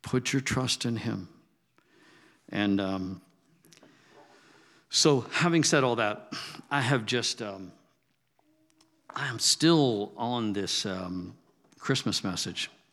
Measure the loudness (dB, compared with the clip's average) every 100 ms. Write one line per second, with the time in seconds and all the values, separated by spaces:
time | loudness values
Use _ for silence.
0 | 0 -2 0 -2 0 -2 0 -2 -2 -2
1 | -2 -6 -10 -18 _ _ _ _ _ _
2 | -20 -20 -20 _ -8 -2 0 0 0 -4
3 | -6 -10 _ _ _ _ _ -20 -20 _
4 | _ -20 -20 -20 -20 -20 _ _ _ 4
5 | 6 4 2 0 4 4 4 4 4 2
6 | 0 -2 -10 -14 -14 -16 -4 -2 2 0
7 | 0 -2 -2 -6 -10 -10 -14 -18 _ _
8 | _ _ _ _ _ _ _ _ _ _
9 | _ -6 -6 0 0 4 6 6 4 2
10 | -4 -4 -2 0 0 -2 -2 -2 -4 -6
11 | -6 -8 -10 -14 _ _ _ _ -2 -2
12 | -2 -4 -4 -6 -6 -6 -10 -12 _